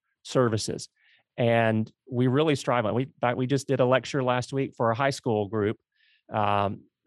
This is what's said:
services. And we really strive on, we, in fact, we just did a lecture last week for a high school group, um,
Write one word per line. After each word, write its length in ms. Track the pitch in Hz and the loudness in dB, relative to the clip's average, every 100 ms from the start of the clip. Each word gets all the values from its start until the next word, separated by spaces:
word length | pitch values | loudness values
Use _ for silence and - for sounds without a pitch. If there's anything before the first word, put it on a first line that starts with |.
| _ _ | _ _
services. 640 | - 135 120 107 - - - _ _ _ _ - | -4 0 2 0 -4 -8 -12 _ _ _ _ -2
And 520 | 117 117 113 110 110 _ - | 2 4 4 2 -2 _ -8
we 160 | 120 127 | -2 2
really 300 | 131 160 139 | 2 2 0
strive 280 | - 123 | 0 0
on, 100 | 107 | 0
we, 100 | 117 | -2
in 80 | 139 - | -4 -2
fact, 180 | 123 120 | -2 0
we 80 | 127 | 0
just 220 | 139 - | -2 -2
did 100 | 131 | 0
a 80 | 127 | 4
lecture 360 | 127 120 143 | 2 0 -2
last 280 | 127 123 123 | 0 0 -2
week 220 | 139 139 - | -6 -6 -2
for 140 | 117 | -2
a 60 | 113 | 0
high 140 | 139 | -2
school 360 | 135 131 107 101 | -2 -2 -2 0
group, 300 | 110 104 104 _ _ _ _ _ | -2 -2 -2 _ _ _ _ _
um, 480 | 110 104 101 101 98 - _ | -2 0 0 0 -4 -14 _